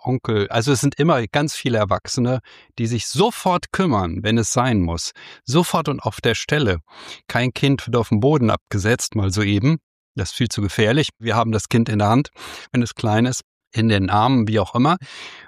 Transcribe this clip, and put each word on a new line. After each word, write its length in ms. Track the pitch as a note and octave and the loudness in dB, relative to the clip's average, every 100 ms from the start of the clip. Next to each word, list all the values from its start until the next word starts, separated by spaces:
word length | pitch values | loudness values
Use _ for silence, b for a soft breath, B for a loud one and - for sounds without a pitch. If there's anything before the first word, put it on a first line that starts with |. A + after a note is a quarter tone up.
Onkel. 440 | - B2+ - G#2+ G2+ | -4 -4 0 0 0
Also 220 | A#2 A#2 | 0 0
es 100 | C3 | 2
sind 140 | C#3+ - | 0 2
immer 300 | D#3+ C#3 A2 | 2 2 0
ganz 280 | D3 D3 - | -2 -2 -4
viele 240 | - A2+ | -2 0
Erwachsene, 600 | G2+ F#2 - - B2 B2+ - B B - | 0 -2 -4 -2 0 -2 -6 B B -6
die 100 | A2+ | -4
sich 200 | A#2+ - | -4 -4
sofort 640 | C3+ A3+ - F#3+ F3 - | 0 0 0 -2 -2 -2
kümmern, 480 | - F#3 G#2+ F2+ F2 | -2 0 0 -2 -2
wenn 140 | G#2+ A#2 | 0 0
es 160 | G#2+ | 0
sein 280 | B2+ B2+ G#2+ | 0 2 2
muss. 300 | E2+ E2 - - B B | 0 -2 -8 -12 B B
Sofort 460 | - D3 F3 F3+ D3+ | -2 0 2 0 -2
und 100 | B2+ | -4
auf 220 | - - | -4 -2
der 140 | B2 A2 | -2 -2
Stelle. 440 | - D3+ A2+ E2+ - B B B - | -2 0 0 -2 -6 B B B -6
Kein 260 | A#2 B2 | -2 -2
Kind 340 | - C#3 C#3 - | 0 0 0 0
wird 80 | A#2+ | -2
auf 140 | A2 | 0
den 100 | G#2+ | 2
Boden 300 | C3 D3+ A2+ | 2 2 2
abgesetzt, 680 | G#2 - G#2 G#2 A#2+ - A2 | 0 -2 -2 0 0 -2 -2
mal 160 | G2 | -2
so 100 | F#2 | 0
eben. 380 | G2+ G2+ C3 D#3+ _ _ _ - | 2 2 2 0 _ _ _ -8
Das 140 | G#2 | -6
ist 60 | - | -2
viel 140 | A#2 | -4
zu 120 | - | -2
gefährlich. 480 | G2+ - G#2+ C#3+ D3 - | -4 0 2 2 0 -4
Wir 160 | A#2 A2 | -2 0
haben 160 | A2+ | 0
das 180 | A2 - | -2 0
Kind 200 | A#2 A#2 | 0 2
in 100 | G#2+ | 2
der 100 | G#2 | 2
Hand, 200 | A#2+ D3 - B B B | 2 0 -8 B B B
wenn 100 | C3 | -4
es 140 | A#2 - | -4 -2
klein 300 | G#2+ G#2+ B2 | 0 2 0
ist, 160 | B2 - _ _ | -2 -10 _ _
in 160 | A2+ A2+ | 0 2
den 200 | G2+ F#2+ | 2 2
Armen, 380 | G#2 A#2+ C3 G#2+ | 2 4 2 2
wie 120 | A2 | 0
auch 160 | F#2+ A#2+ | 0 2
immer. 220 | C#3 F3+ B B B B | 2 0 B B B B